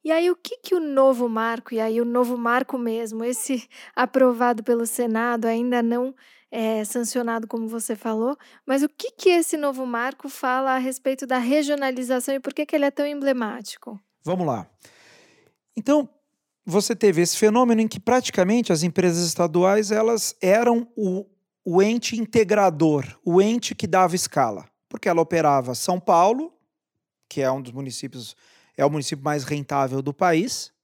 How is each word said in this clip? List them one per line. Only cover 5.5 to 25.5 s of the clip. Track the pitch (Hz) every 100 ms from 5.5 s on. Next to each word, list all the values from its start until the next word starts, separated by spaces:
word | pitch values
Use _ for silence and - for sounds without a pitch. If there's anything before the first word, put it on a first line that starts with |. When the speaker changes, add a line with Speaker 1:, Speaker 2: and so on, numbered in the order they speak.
| 226 247 247
Speaker 1:
não, | 233 240 262 262 _ _ _
é, | 233 220 220 208
sancionado, | 240 226 254 233 226 220
como | 233 226
você | 226 220 220
falou, | 226 220 233 294 - - -
mas | 269
o | 294
que | - 466
que | - 370
esse | 349 320 311
novo | 285 262 254
marco | 233 247 277 285
fala | - 262 254 269
a | 262
respeito | 254 254 269 269 254
da | 254
regionalização | 240 294 285 285 269 254 247 262 247 269
e |
por | 269
que | 285 294
que |
ele | 311 285
é |
tão | 285 294
emblemático? | 294 277 254 214 247 208 - - 208 _ _
Speaker 2:
Vamos | 151 185 165
lá. | 113 82 _ - _ _ - _ _ _ _ _ -
Então, | 214 294 269 _ _ _ _ _ -
você | 180 196 226
teve | 208 165
esse | 175 -
fenômeno | 214 226 247 226
em | 220
que | -
praticamente | - 254 247 - 185 240 233
as | 151
empresas | 175 156 180 170 175
estaduais, | - 175 170 185 208 202
elas | 214 220 226 - -
eram | 185 214 240 233 233 -
o, | 196 185 202 _ _ _ -
o | 175
ente | 202 233 - 226
integrador, | 220 233 202 208 196 151 160 147 - -
o | - 175
ente | 208 233 - 208
que | 196
dava | 185 185 180
escala, | - - 120 98 - _ _
porque | - 202
ela | 170
operava | 165 165 151